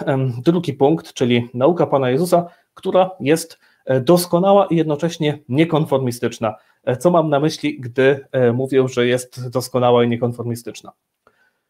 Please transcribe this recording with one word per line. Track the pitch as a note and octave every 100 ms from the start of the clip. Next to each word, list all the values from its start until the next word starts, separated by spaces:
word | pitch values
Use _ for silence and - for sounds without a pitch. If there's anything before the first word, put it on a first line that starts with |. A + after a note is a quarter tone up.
| F#3
em, | C3+ C3 A#2+
drugi | C#3+ F3 E3
punkt, | - C#3+ E3 -
czyli | - B2 A#2+ A#2+
nauka | B2 C#3 F3 D3+
Pana | C#3 B2+
Jezusa, | C3 F3 F3 F3 - _
która | - F#3 F#3 F#3 -
jest, | C3 E3 - - _ _ -
e, | C3
doskonała | B2+ F3 F3 E3+ F#3+ G3+ F#3+
i | E3
jednocześnie | D#3 D3 E3 - D3+ C#3+ -
niekonformistyczna. | C3 E3 D#3 - C3+ B2+ A#2+ A#2+ - A2+ - _ _
E, | - B2
co | F3
mam | F3 D#3
na | C#3+
myśli, | D#3 D#3 D3 D3
gdy, | B2 B2 C3+ C#3 -
e, | C3 A#2+
mówię, | A#2+ C3 C3+ B2+
że | B2 A#2+
jest | B2 B2 - B2
doskonała | B2+ A#2+ B2+ B2 A#2+
i | A#2+
niekonformistyczna? | A#2 A#2+ A#2+ A#2 A#2 A2 - - - _ _ _ _ _ _ _